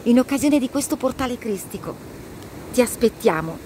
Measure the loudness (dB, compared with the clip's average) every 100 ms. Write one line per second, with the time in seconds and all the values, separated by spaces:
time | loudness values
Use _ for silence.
0 | 6 4 4 2 4 4 2 -2 -2 -2
1 | -2 -2 -4 -4 -4 -6 -6 -10 -10 -12
2 | -14 -16 -16 -16 -16 -16 -4 2 2 4
3 | 0 4 2 2 -2 -8